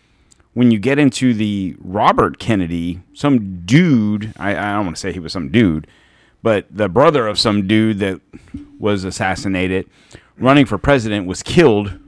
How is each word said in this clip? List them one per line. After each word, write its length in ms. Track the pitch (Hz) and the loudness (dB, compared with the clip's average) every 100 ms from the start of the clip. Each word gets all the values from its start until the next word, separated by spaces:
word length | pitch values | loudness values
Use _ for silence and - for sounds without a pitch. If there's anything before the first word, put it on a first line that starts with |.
| _ _ _ _ _ | _ _ _ _ _
when 180 | 117 123 | 2 2
you 80 | 110 | 4
get 200 | 113 139 | 2 2
into 340 | 143 - 127 | 2 2 0
the 400 | 107 107 101 95 - | 0 -2 -2 -6 -8
Robert 580 | 95 98 139 233 98 - | -8 -2 0 2 0 -2
Kennedy, 640 | - 104 85 85 85 90 - | -4 -2 -2 -4 -6 -8 -14
some 480 | - 147 131 98 90 | -6 0 0 -2 -8
dude, 680 | 87 139 180 123 107 104 107 - | 2 4 4 2 2 -2 -6 -8
I, 140 | 95 | -6
I 180 | 85 101 | -4 -4
don't 100 | 101 | -4
wanna 120 | 98 80 | -4 -6
say 140 | 95 | -8
he 60 | 87 | -8
was 140 | 78 | -8
some 160 | 95 69 | -8 -2
dude, 380 | 98 101 78 73 _ _ _ _ _ | 2 2 2 -6 _ _ _ _ _
but 240 | 113 104 - | -2 -2 -2
the 180 | 98 104 | -4 0
brother 360 | 87 156 147 110 | 4 4 4 0
of 120 | 98 | -2
some 280 | 113 104 95 | 0 0 2
dude 320 | 107 110 101 | 2 2 0
that 200 | 98 90 _ - - - - - | -4 -6 _ -20 -18 -18 -18 -6
was 240 | 107 101 | -4 -2
assassinated, 840 | 92 - 95 87 101 92 92 92 - _ _ - _ - | -4 -4 -4 -4 -4 -2 -2 -4 -6 _ _ -20 _ -2
running 280 | 123 143 131 | 2 4 4
for 100 | 101 | 0
president, 480 | 139 139 107 104 90 | 0 0 0 -4 -6
was 160 | 92 | -8
killed 560 | - 170 151 104 104 92 | -2 4 4 4 0 -8